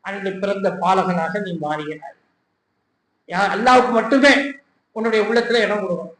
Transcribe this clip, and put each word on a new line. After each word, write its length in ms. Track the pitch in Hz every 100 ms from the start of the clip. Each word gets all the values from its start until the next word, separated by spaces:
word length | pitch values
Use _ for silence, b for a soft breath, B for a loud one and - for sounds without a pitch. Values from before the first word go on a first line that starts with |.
| 185
அன்று 220 | 196 190 185
பிறந்த 280 | 196 196 190 175
பாலகனாக 520 | 170 190 185 175 160 196 190
நீ 60 | 170
மாறுகிறாய்." 540 | 151 151 151 156 - - _ _ _ _ _ _ _ _ _ _ -
யா-, 180 | 175 196 196
அல்லாஹ்வுக்கு 400 | 240 254 247 226
மட்டுமே 360 | 214 277 277 277 285 - _ _ _ 220
உன்னுடைய 240 | 226 220
உள்ளத்துல 400 | 214 233 233 233 208
இடம் 160 | 208
கொடுக்கணும். 340 | 190 170 -